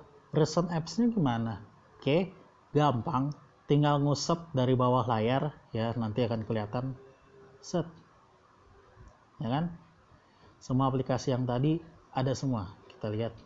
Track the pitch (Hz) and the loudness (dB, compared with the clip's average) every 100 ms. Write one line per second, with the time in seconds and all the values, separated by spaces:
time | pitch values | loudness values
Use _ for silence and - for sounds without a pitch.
0 | - - _ 156 151 - 170 170 165 - | -6 -20 _ 0 2 2 0 -2 -4 0
1 | 240 226 143 117 113 104 - - - - | 2 2 2 0 -2 -6 -12 -20 -20 -6
2 | 139 156 175 - - _ _ 147 147 123 | 0 2 0 -8 -20 _ _ 2 2 2
3 | 107 127 139 143 - _ - 147 147 147 | 0 0 -2 -6 -16 _ 2 4 4 4
4 | 143 139 - 170 - 123 127 127 123 127 | 2 0 0 -2 -2 0 2 4 4 2
5 | 117 110 110 135 147 - - 113 117 117 | 2 0 2 0 -2 -6 -8 -4 -2 -2
6 | 113 107 117 113 107 110 104 123 131 127 | -4 -2 0 -2 -2 -4 -4 -6 -6 -10
7 | - - - - - - - 180 156 - | -16 -20 -20 -20 -20 -20 -6 -4 -4 -10
8 | - _ _ _ _ _ - - - - | -20 _ _ _ _ _ -20 -20 -20 -20
9 | - - _ - 113 135 170 - - _ | -20 -20 _ -8 -4 -2 -4 -8 -20 _
10 | _ - _ _ - - - 127 135 131 | _ -20 _ _ -20 -14 -2 0 2 0
11 | 131 127 - 123 123 123 147 165 - - | -2 -2 -2 -2 0 0 0 0 -4 -20
12 | - 135 131 127 139 117 95 98 - - | -8 -2 -2 -2 -2 -4 -4 -12 -20 -10
13 | 110 107 113 - | -6 -4 -4 -8